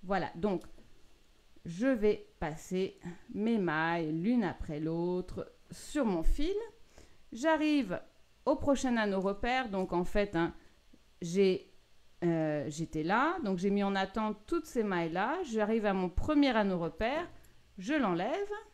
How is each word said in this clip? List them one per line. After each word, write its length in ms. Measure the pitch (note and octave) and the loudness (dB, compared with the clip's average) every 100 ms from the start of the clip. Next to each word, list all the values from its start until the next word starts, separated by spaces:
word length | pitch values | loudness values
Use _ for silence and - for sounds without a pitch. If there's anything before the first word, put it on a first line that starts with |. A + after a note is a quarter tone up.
Voilà, 280 | F3+ F#3+ D#3+ E3+ | -2 -2 -2 -2
donc 280 | G#3 F3 - - - - - - - - - - - | -2 -2 -4 -18 -20 -20 -20 -20 -20 -20 -20 -16 -12
je 220 | E3+ B3+ | -2 0
vais 420 | B3+ G#3 G#3 - - | 4 4 2 -4 -8
passer 580 | E3 D#3 - F#3 G3 G#3 F3 E3+ - | -8 -6 -6 -4 -4 -6 -14 -14 -12
mes 240 | - G#3+ A#3 | -4 0 2
mailles 540 | F3+ D3+ E3 E3+ D#3+ | 2 2 0 0 0
l'une 320 | D#3+ F3+ B3 F#3+ | 0 2 2 2
après 340 | - - D3+ | -2 -6 -4
l'autre 720 | D#3 E3 F3 F3+ F3+ - - - - | -4 -2 -2 -2 -4 -8 -12 -14 -20
sur 360 | - - D4+ A#3+ | -18 -8 -2 0
mon 180 | F3 | 4
fil. 320 | E3 - D4+ G4+ A4+ - - - - - - | 4 6 4 0 -6 -16 -20 -20 -20 -20 -18
J'arrive 640 | A#3 D4+ D#4 D4+ D4 A3 F3 - _ - - - | -2 2 2 4 2 0 -4 -8 _ -20 -8 -2
au 100 | D4+ | 0
prochain 400 | - C#4 C4 A#3+ | 2 2 2 2
anneau 240 | G#3 F#3+ | 2 2
repère, 500 | F#3+ G3+ A#3+ B3+ B3 | 0 -2 0 0 -2
donc 220 | F#3+ F#3+ | -2 0
en 140 | F3 F3 | 0 2
fait, 300 | G#3 G3+ E3+ | 2 2 2
hein, 160 | E3+ - - - - - - - | 0 -2 -20 -20 -20 -20 -20 -12
j'ai, 520 | F3 F3+ G3 F#3 - - - - - - | -4 2 4 4 -4 -20 -20 -20 -20 -2
euh, 400 | F3 E3 D#3 D3+ C#3 | 0 2 2 0 -4
j'étais 340 | D3+ D#3+ D#3+ | -6 -6 -4
là, 340 | D#3 G#3 C#4+ F#4+ | 0 2 2 0
donc 140 | A#3+ F#3 | -2 0
j'ai 140 | G3 | 2
mis 120 | G3+ | 2
en 120 | G3 G3 | 2 0
attente 420 | F#3+ - G#3+ A3 - | -2 -2 -4 -4 -4
toutes 200 | E4+ D#4+ | -4 -2
ces 180 | B3+ | -2
mailles-là. 560 | G#3 F3+ E3 E3+ G#3+ E4 | 0 0 0 0 -2 -2
J'arrive 420 | E4+ A3 G#3 A3+ G#3 | -2 -2 0 2 2
à 80 | |
mon 160 | F#3+ F#3 | 0 0
premier 460 | - - D4+ C#4 A3 | 0 2 4 6 4
anneau 220 | G3+ F3+ | 2 0
repère, 500 | E3 - A3 D4 F4 - - - - - | -2 -2 -2 -2 -6 -12 -20 -20 -20 -14
je 160 | F#3+ D#4 | -4 0
l'enlève. 560 | A#3 E3+ G3 E4 G4+ G#4 A4 | 2 0 0 -2 -4 -8 -12